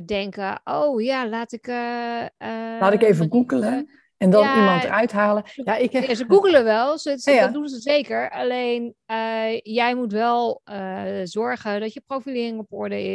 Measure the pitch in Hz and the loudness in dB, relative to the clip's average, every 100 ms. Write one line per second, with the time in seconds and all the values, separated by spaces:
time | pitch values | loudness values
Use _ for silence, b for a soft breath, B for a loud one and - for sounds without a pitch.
0 | 170 202 196 202 196 - - - 294 240 | -4 -4 -4 -6 -6 -6 -4 -2 0 0
1 | 240 262 233 226 233 233 - 240 240 240 | -2 -2 -4 -6 -8 -10 -8 -6 -6 -6
2 | 233 233 233 - 220 226 226 226 190 208 | -6 -6 -8 -10 -10 -8 -8 0 2 4
3 | 220 165 160 240 247 - 214 269 302 b | 4 4 4 2 2 0 0 -2 -6 b
4 | b - 190 208 208 277 - 175 - 202 | b 0 4 6 6 4 4 4 2 0
5 | 233 202 208 208 208 B 226 220 247 262 | 0 2 2 0 -4 B -2 0 0 0
6 | 262 226 240 392 392 294 226 214 262 311 | -2 -2 6 6 8 6 6 2 2 -2
7 | 302 277 - 254 214 277 294 247 254 294 | -4 -2 4 4 4 0 -6 -6 0 0
8 | 226 226 247 - 254 247 240 240 240 - | 0 -4 -4 -4 -4 -2 -2 -2 -4 -12
9 | - 226 226 226 220 226 214 226 240 247 | -8 -4 -4 -2 -2 -4 -4 0 0 0
10 | 240 208 233 240 233 - - 202 190 190 | -2 0 2 2 0 -4 -8 -10 -8 -6
11 | 196 196 180 208 240 247 214 202 220 262 | -6 -6 -6 -4 -4 -4 -4 -4 -6 -10
12 | - 269 277 247 233 220 202 202 208 202 | -10 -8 -6 -6 -4 -6 -10 -8 -6 -4
13 | 190 | -4